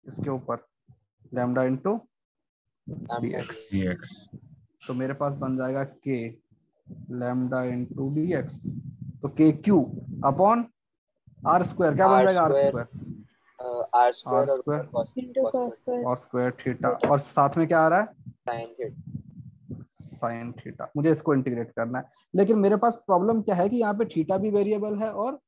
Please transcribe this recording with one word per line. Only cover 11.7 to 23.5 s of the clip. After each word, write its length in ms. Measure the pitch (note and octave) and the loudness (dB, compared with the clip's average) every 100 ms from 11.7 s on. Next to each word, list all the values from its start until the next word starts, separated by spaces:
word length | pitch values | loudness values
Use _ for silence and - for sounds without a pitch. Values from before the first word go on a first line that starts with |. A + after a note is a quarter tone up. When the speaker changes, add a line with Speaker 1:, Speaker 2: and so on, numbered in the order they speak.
| - E3+ C#3+ | 2 2 4
Speaker 1:
क्या 120 | F#3+ | 6
बन 160 | - | 8
जाएगा? 180 | C3 F#3 | 6 6
Speaker 2:
आर 100 | D#3+ | 4
स्क्वायर, 260 | C#3 C#3 B2 | 4 2 0
Speaker 1:
आर 80 | A#2 | -8
स्क्वायर। 200 | - - G#2 - _ _ _ | -12 -14 -16 -18 _ _ _
Speaker 2:
अ, 300 | B2 A#2+ - B2 | -8 -6 2 4
आर 160 | B2 | 4
स्क्वायर 340 | - C3+ B2+ C#3 | 4 0 0 2
और 40 | |
Speaker 1:
आर 60 | C3 | 0
स्क्वायर। 240 | D3 D3 | 0 -4
Speaker 2:
ऊपर 220 | B3 A#2+ | -2 -6
cos, 100 | A#2 B3+ | -4 -8
Speaker 4:
Into 260 | B3+ B3+ | -6 -2
Speaker 2:
cos 120 | B3 B3+ | 0 0
Speaker 4:
cos 240 | A#3+ A3+ | -4 -6
square। 260 | - B3 F3 | -6 -4 -2
Speaker 1:
cos 180 | B2 - | -4 -4
square 280 | B2 B2 A#2+ | -2 -2 -2
theta। 520 | C3 B2 C3 B2 - | -6 -2 -2 0 2
और 80 | C#3+ | 2
साथ 380 | C#3+ - C#3 E3 | 2 2 4 4
में 100 | D#3+ | 2
क्या 120 | E3 | 4
आ 80 | D#3+ | 6
रहा 120 | F3 | 4
है? 80 | G#3+ - - - - | 0 -8 -20 -12 -8
Speaker 2:
Sin 240 | A#2 A#2 - | -8 -8 -8
theta। 320 | A2+ - - - - - - - - - - _ - B2+ | -10 -10 -14 -14 -14 -20 -20 -20 -16 -16 -16 _ -20 -10
Speaker 1:
Sin 380 | A#2 A#2 A#2+ B2 | -8 -8 -12 -14
theta। 280 | C3+ - - D3 | -18 -14 -8 0
मुझे 140 | D#3 | 2
इसको 220 | D#3 - | 2 2
integrate 380 | C#3 C3 A#2+ A2+ | 0 0 -4 -6
करना 280 | - A#2 B2+ | -6 -6 -6
है, 60 | - _ _ F3+ | -10 _ _ 0
लेकिन 240 | G3 G#3+ | 4 4
मेरे 160 | G3 G#3 | 4 4
पास 200 | A#3 A#3 | 2 -2
प्रॉब्लम 460 | - F3+ G3+ A3+ | 0 2 4 0
क्या 140 | G#3+ | 0